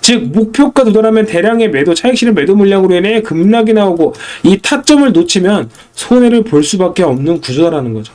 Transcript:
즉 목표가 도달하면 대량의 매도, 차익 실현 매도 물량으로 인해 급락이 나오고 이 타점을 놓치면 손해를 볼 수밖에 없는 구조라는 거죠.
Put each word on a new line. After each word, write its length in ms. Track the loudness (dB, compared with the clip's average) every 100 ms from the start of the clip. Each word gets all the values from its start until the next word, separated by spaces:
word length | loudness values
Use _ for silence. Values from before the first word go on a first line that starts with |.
즉 220 | 0 -2
목표가 600 | -2 -2 -2 -2 -2 0
도달하면 400 | 2 2 2 0
대량의 460 | 0 -2 -2 0 0
매도, 240 | 0 0
차익 240 | 0 0 0
실현 160 | 0
매도 200 | 0 2
물량으로 400 | 2 4 2 2 0
인해 260 | 0 -2
급락이 500 | -2 -2 0 2 2
나오고 420 | 2 0 0 -2 -4 -16 -2
이 140 | 0 0
타점을 520 | 0 -4 2 2 4
놓치면 600 | 2 0 0 0 -2 -4 -12 -20
손해를 520 | -16 0 2 4 2
볼 180 | 2 0
수밖에 400 | 0 0 -2 0
없는 380 | -2 0 -2 -4
구조라는 540 | -4 -2 -2 -2 -6
거죠. 180 | -8 -10